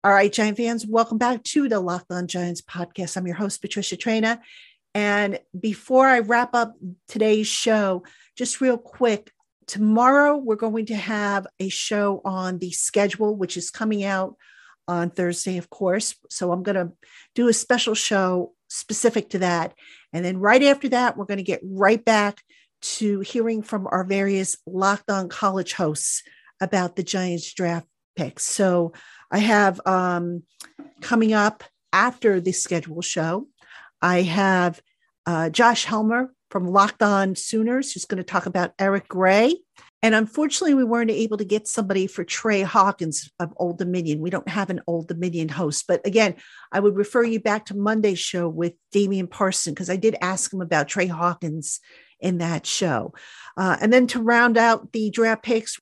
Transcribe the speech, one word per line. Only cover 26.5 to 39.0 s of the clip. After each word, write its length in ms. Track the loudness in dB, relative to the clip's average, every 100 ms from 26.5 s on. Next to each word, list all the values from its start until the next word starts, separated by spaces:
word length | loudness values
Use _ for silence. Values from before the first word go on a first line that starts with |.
| _
about 360 | -2 0 -2 -4
the 80 |
Giants 500 | -4 -4 -2 -4 -8
draft 320 | -4 -2 -4 -8 _ _ -8
picks. 260 | -8 -6
So 500 | -6 0 2 2 0 -6 -20 -20 _
I 80 | 0
have, 420 | 4 6 4 2 0
um, 560 | 0 0 -2 -4 -8 _ _ -20 -20 -20 _
coming 320 | -2 2 4
up 300 | 4 2 -2 -20 _ _
after 480 | 2 2 2 0 2
the 120 | 0
schedule 500 | -4 -2 -4 -4 -10
show, 440 | -6 -4 -2 -4 -8 _ _ -20 -20 _
I 200 | 2 2
have, 600 | 2 2 2 4 2 -2 _ _ _ _ -4
uh, 220 | -2 -2
Josh 340 | 4 4 4
Helmer 500 | -2 0 0 0 -2 _ _
from 160 | -4 2
Locked 380 | 4 4 2
On 320 | 2 2 0 -2
Sooners, 560 | -4 -2 0 -2 -4
who's 120 | -10
gonna 200 | -8 -8
talk 220 | -4 -4 -2
about 280 | -2 -4 -2
Eric 260 | 0 0